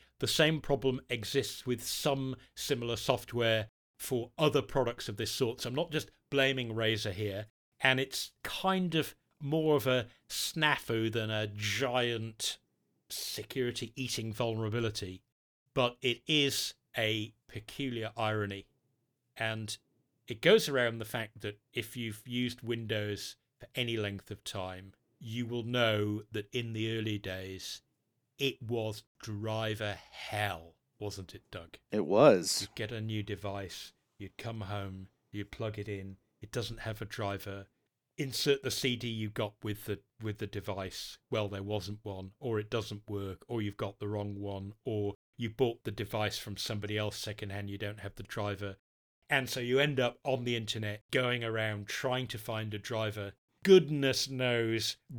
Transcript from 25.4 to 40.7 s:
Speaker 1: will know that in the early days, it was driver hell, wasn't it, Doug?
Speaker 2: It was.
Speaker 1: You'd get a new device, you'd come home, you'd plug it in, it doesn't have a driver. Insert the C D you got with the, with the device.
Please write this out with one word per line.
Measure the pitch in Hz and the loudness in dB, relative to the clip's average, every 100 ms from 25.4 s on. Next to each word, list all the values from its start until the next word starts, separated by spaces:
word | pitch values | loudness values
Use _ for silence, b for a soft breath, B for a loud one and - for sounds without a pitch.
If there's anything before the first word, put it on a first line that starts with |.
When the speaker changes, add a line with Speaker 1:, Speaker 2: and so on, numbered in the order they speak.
| 117 | -4
Speaker 1:
will | 120 | -4
know | 117 123 117 107 104 107 - | 0 4 6 6 4 0 -4
that | 107 104 | -6 -4
in | 123 117 | -4 -2
the | 110 110 113 | -2 -2 0
early | 107 104 | 0 -2
days, | 98 92 95 95 - - _ _ _ _ _ - | -4 -6 -6 -8 -10 -12 _ _ _ _ _ -2
it | 135 - | -2 -2
was | 110 117 110 107 - _ | -4 -2 -2 -6 -12 _
driver | - 104 110 110 110 107 104 98 - | -8 -6 -2 -2 -2 -2 -4 -6 -10
hell, | - - 104 104 85 82 - _ - | -12 -6 -2 -2 -4 -10 -20 _ -10
wasn't | 104 98 90 | -8 -8 -10
it, | 92 _ | -14 _
Doug? | 92 82 - _ | -14 -14 -18 _
Speaker 2:
It | 107 | 0
was. | 78 101 143 98 90 - | 4 10 10 10 6 -2
Speaker 1:
You'd | 98 - | -4 -6
get | 110 | -6
a | 117 | -6
new | 110 107 | -4 -4
device, | 104 101 101 98 95 - - - _ - | -4 -6 -6 -8 -8 -10 -14 -18 _ -14
you'd | 95 - | -14 -10
come | 120 113 | -8 -6
home, | 98 104 98 95 95 _ _ | -6 -6 -6 -10 -14 _ _
you'd | 104 101 | -10 -8
plug | - 113 104 | -6 -6 -4
it | 101 | -6
in, | 98 98 95 _ _ | -6 -8 -12 _ _
it | - | -8
doesn't | 127 107 - | -4 -4 -6
have | 113 110 | -8 -8
a | 101 | -8
driver. | - 101 98 101 98 95 _ _ _ _ - | -4 -4 -4 -6 -10 -14 _ _ _ _ -8
Insert | 139 123 147 139 | -6 0 4 4
the | 127 | 2
C | - 135 120 | 0 0 0
D | 120 | -4
you | 110 107 | -4 -4
got | 104 104 - | -2 -4 -4
with | 107 104 - | -6 -4 -4
the, | 101 _ - | -6 _ -10
with | 110 104 | -8 -6
the | 104 | -6
device. | 104 95 | -6 -6